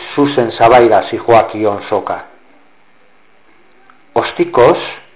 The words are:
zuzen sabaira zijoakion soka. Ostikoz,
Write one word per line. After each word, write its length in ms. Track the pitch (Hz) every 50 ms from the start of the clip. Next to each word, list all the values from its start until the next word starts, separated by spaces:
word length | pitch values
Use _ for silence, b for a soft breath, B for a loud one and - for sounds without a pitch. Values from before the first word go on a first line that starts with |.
| - - -
zuzen 380 | - 143 143 139 127 120 113 107
sabaira 500 | - 117 117 123 123 120 117 110 95 - -
zijoakion 720 | - 107 - - 117 110 101 - - 107 110 104 101 98 90 -
soka. 300 | 107 98 92 - 90 85 - - - - _ _ _ _ _ _ _ _ _ _ _ _ _ _ _ _ _ _ _ _ _ _ _ _ _ _ _ _ _ - _ _ _ _ _
Ostikoz, 640 | 120 110 - - - 175 - - 127 120 139 175 175 - - - - - _ _